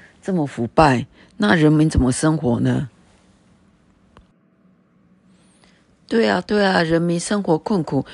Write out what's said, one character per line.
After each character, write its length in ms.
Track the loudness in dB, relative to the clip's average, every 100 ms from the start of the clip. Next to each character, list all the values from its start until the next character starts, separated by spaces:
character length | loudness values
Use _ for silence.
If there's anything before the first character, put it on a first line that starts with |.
| -20 _
这 120 | -6
么 120 | -4 -4
腐 220 | -6 -4
败， 400 | 2 2 2 -4 _ -18 -4
那 180 | 0 2
人 160 | 4
民 180 | 4 2
怎 120 | 2
么 100 | 0
生 240 | 0 0 0
活 240 | -2 0
呢？ 300 | 0 -2 -6 _ _ _ _ _ _ _ _ _ _ _ _ -20 _ _ _ _ _ _ _ _ _ _ _ _ _ _ _ _ _ _ -4
对 220 | 0 0
啊， 100 | 0
对 220 | -2 0
啊， 200 | 2 0
人 180 | 0 0
民 180 | 0 -2
生 220 | -4 -4
活 160 | -2 -2
困 240 | -2 -4
苦， 240 | -2 -4 -6